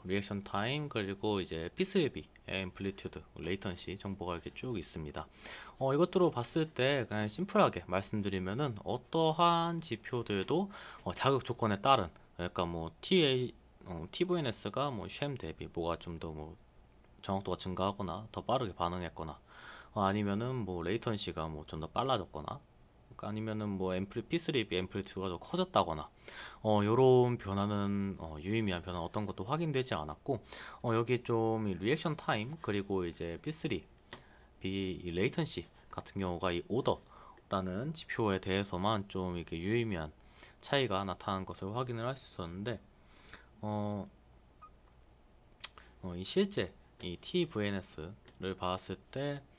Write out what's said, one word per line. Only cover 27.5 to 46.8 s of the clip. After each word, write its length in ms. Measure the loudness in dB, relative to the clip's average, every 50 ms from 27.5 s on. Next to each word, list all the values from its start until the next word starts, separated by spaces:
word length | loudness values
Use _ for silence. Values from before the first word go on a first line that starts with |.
| 0 2 2 2 2 0 0 0 0 0 0 -2 -4 -6
어, 180 | -8 -8 -8 -6
유의미한 420 | -2 0 0 2 2 2 0 -2
변화 180 | -2 -4 -4 -4
어떤 240 | -4 -2 -2 -2 -2
것도 180 | -2 -4 -4 -4
확인되지 500 | -2 -2 0 0 0 0 0 0 0 -2
않았고, 460 | -4 -4 -4 -8 -6 -4 -4 -4 -4 -4 -8 -14 -14 -14 -14 -10 -4
어, 120 | 0 2 4
여기 280 | 4 4 4 2 2 2
좀 420 | 2 2 4 4 4 4 2 2
이 80 | 0 0
리액션 420 | 0 2 2 2 2 0 -2 -4
타임, 400 | -2 -2 0 0 0 0 -4 -6 -6
그리고 460 | -2 0 0 0 0 0 0 0 0
이제 320 | -2 -4 -4 -6 -6 -6 -6
피쓰리 440 | -6 -6 -6 -4 -4 -4 -4 -4 -6 -10 -20 -20 -20 -18 -18 -18 -18 -20 -20 -20 -20 -20 -12 -6
비 400 | -4 -2 -2 0 -2 -2 -4 -4
이 80 | -4 -2
레이턴시 560 | 0 2 2 2 2 0 -2 -2 -2 -6 -8 -10 -12 -20 -20 -14
같은 300 | -10 -10 -8 -6 -4 -2
경우가 320 | -2 -2 0 0 0 0
이 100 | 0 0 0 0
오더라는 1300 | 0 2 2 2 2 0 -2 -14 -20 -20 -20 -20 -20 -20 -6 -2 0 0 0 0 -2 -2 -4 -4 -6
지표에 460 | -6 -8 -4 0 2 2 4 2 2
대해서만 680 | 2 2 2 2 2 0 0 0 2 2 2 2 0 -2
좀 300 | -4 -2 -2 -2 -2 -4
이렇게 200 | -6 -6 -6 -4
유의미한 540 | 0 2 2 2 2 0 0 -2 -4 -4 -8 -12 -20 -20 -20 -20 -20 -20 -18 -14
차이가 420 | -4 2 2 4 4 4 2 2 0
나타난 420 | 0 -4 -4 -2 0 0 0 0
것을 280 | -4 -6 -6 -6 -4 -2
확인을 320 | -2 -2 -2 -4 -4 -4
할 80 | -4 -6
수 200 | -6 -10 -12 -10
있었는데, 440 | -8 -8 -6 -6 -6 -4 -4 -6 -6 -10 -16 -20 -20 -20 -20 -20 -20 -20 -20 -20 -20 -20 -20 -14 -8
어, 460 | -4 -2 -2 0 0 -2 -2 -4 -6 -8 -12 -20 -20 -20 -20 -20 -20 -20 -20 -20 -20 -20 -20 -20 -20 -20 -20 -20 -20 -20 -20 -20 -20 -20 -20 -20 -20 -20 -16 -14 -14 -12 -12 -14 -20 -20 -16 -10
어, 120 | -8 -6 -6
이 100 | -4 -4
실제 480 | 0 4 4 4 4 2 -2 -2 -2 -4 -12